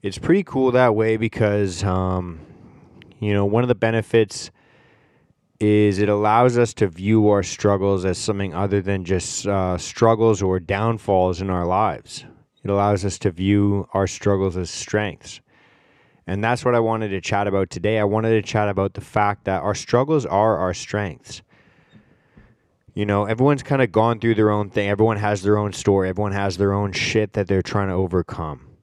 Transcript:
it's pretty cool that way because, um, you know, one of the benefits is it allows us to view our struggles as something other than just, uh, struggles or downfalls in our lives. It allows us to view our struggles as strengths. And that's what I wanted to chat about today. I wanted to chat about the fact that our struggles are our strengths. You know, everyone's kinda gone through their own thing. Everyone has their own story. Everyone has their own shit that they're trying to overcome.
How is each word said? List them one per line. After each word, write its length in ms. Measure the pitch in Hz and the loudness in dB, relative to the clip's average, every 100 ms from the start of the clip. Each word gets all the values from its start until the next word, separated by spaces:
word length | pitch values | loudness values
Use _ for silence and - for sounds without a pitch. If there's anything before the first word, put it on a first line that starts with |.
it's 160 | 101 - | -8 -8
pretty 260 | - 185 | 2 2
cool 280 | 180 135 131 | 2 0 2
that 240 | 123 123 107 | 4 4 4
way 220 | 110 110 | 2 0
because, 680 | 113 - 107 104 101 85 | -2 0 0 2 -2 -2
um, 560 | 98 92 92 92 90 82 - - - - - - - - | -2 0 0 -2 -4 -12 -18 -20 -20 -20 -20 -20 -20 -8
you 140 | 104 | -2
know, 120 | 101 101 | 0 0
one 180 | 110 | -2
of 40 | 123 | -2
the 80 | 107 | 0
benefits 760 | 113 113 107 117 107 - - _ _ _ _ _ _ _ _ _ _ _ | 0 0 2 2 2 -4 -16 _ _ _ _ _ _ _ _ _ _ _
is 400 | 107 107 104 98 | 2 4 4 2
it 100 | 104 | 0
allows 480 | 104 107 110 123 120 | 2 4 4 4 4
us 160 | 117 | 0
to 140 | - 101 | 0 -2
view 420 | 82 98 110 104 | -2 2 4 4
our 140 | 101 | 2
struggles 600 | 92 - 104 101 98 98 | 0 -2 0 2 2 0
as 140 | 92 90 | -2 -4
something 340 | - 101 98 | -4 -4 -4
other 300 | 82 98 101 | -4 -2 -2
than 240 | 92 98 87 | -2 -4 -2
just, 400 | 92 - - 98 | -4 -4 -6 -2
uh, 320 | 98 92 90 | -2 -2 -4
struggles 640 | - - 117 113 113 101 | -8 2 2 4 2 2
or 180 | 95 92 | 0 -2
downfalls 800 | 85 98 110 113 - 95 92 87 | -2 -2 -2 -4 0 2 2 -2
in 120 | 95 | -4
our 160 | 90 87 | -2 -2
lives. 580 | 92 107 78 - - - - _ _ | 0 0 -4 -12 -18 -18 -20 _ _
It 80 | - | -2
allows 340 | 101 101 101 98 | 0 2 0 -2
us 140 | - | -4
to 100 | 101 | -4
view 580 | 85 95 101 101 101 90 | -2 2 2 2 0 -2
our 140 | 98 98 | -2 -2
struggles 500 | - - 98 95 90 | -2 -2 0 0 -4
as 140 | 87 | -8
strengths. 680 | - - 104 104 - - - _ _ _ _ _ _ _ _ - | -10 -4 -4 -4 -8 -18 -20 _ _ _ _ _ _ _ _ -8
And 180 | 95 | -4
that's 220 | 110 120 123 | -2 0 2
what 80 | |
I 60 | 120 | 2
wanted 300 | 113 110 110 | 2 -2 -4
to 120 | 95 | -6
chat 240 | - 101 101 | -4 -2 0
about 240 | 98 92 | 0 -2
today. 300 | - 104 110 | -2 -2 0
I 60 | 104 | 0
wanted 260 | 107 113 | 0 0
to 100 | 113 | 0
chat 280 | - 110 104 | 0 -2 -2
about 260 | 98 98 - | -2 -4 -4
the 60 | |
fact 420 | - - 104 101 | -6 0 0 0
that 180 | - 95 | -4 -2
our 140 | 92 101 | -2 -6
struggles 500 | - 120 139 156 120 | 0 0 2 -2 0
are 320 | 98 110 92 | 2 2 2
our 160 | 92 | -2
strengths. 680 | 90 - 104 101 65 - - _ _ _ _ _ - _ _ _ - - _ _ _ _ - | -4 -6 -4 -4 -8 -18 -20 _ _ _ _ _ -20 _ _ _ -20 -20 _ _ _ _ -6
You 100 | 104 | 0
know, 200 | 101 104 | 0 0
everyone's 360 | 110 135 143 | 2 2 2
kinda 240 | - 139 120 | 0 0 2
gone 340 | 104 113 117 | 2 2 2
through 140 | 113 | 0
their 160 | 110 107 | 2 2
own 220 | 104 101 | 2 -2
thing. 180 | 107 101 | -2 -2
Everyone 280 | 101 110 104 | 2 2 2
has 260 | 104 104 | -2 -2
their 160 | 98 104 | 0 0
own 140 | 104 | 0
story. 360 | 95 - 98 92 | -2 2 2 2
Everyone 220 | 92 104 | -2 -4
has 260 | 98 98 90 | -2 -4 0
their 160 | 101 | 0
own 180 | 98 101 | 0 -2
shit 420 | 92 - 110 107 | -4 -2 -2 -2
that 140 | - 95 | -4 0
they're 140 | 98 | 0
trying 280 | 90 107 98 | 0 -2 -2
to 40 | |
overcome. 680 | 92 95 90 85 - 80 67 - _ | -2 0 -2 -4 -8 -10 -10 -18 _